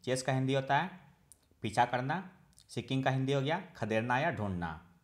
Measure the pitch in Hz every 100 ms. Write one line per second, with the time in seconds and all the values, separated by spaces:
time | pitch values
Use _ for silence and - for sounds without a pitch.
0 | - 131 131 131 131 135 135 139 180 -
1 | - - _ - _ _ 110 113 123 127
2 | 131 165 190 - - - - - 175 135
3 | 135 131 131 139 135 170 190 - 113 110
4 | 120 123 160 110 104 90 82 80 - _